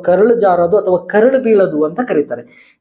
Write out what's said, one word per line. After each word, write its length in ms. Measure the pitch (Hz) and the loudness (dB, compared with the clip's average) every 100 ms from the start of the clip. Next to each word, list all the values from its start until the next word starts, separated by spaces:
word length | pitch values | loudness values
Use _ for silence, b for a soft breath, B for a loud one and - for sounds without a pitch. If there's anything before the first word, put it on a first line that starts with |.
ಕರಳು 380 | 156 180 226 240 | 0 2 2 2
ಜಾರೋದು, 380 | 196 175 175 208 | 2 2 2 0
ಅಥವಾ 200 | 190 175 | 0 -2
ಕರಳು 460 | - 208 233 262 | -2 0 2 0
ಬೀಳೋದು 400 | 226 214 180 151 | 2 2 2 -2
ಅಂತ 160 | 151 175 | -4 -4
ಕರೀತಾರೆ. 760 | 254 160 - 117 - _ _ _ | -4 -4 -4 -8 -14 _ _ _